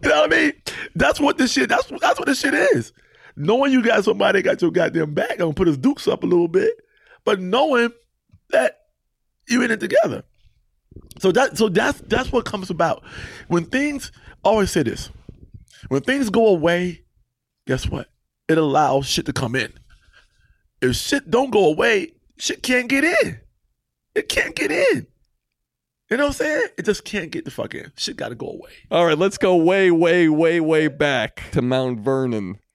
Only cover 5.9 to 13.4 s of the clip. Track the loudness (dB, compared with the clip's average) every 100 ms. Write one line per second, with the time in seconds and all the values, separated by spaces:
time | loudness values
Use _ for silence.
5.9 | 0 -2 -2 0 0 2 0 0 -4 _
6.9 | _ _ _ -4 -2 0 0 2 2 0
7.9 | -2 _ _ _ _ _ 0 0 -2 _
8.9 | _ _ _ _ _ -2 0 0 -2 0
9.9 | 2 2 -2 -12 _ _ _ _ _ _
10.9 | -20 -20 -2 0 2 0 0 0 2 0
11.9 | -4 -4 -4 -2 -4 -4 -10 -8 -2 -2
12.9 | -2 -10 -18 -16 -18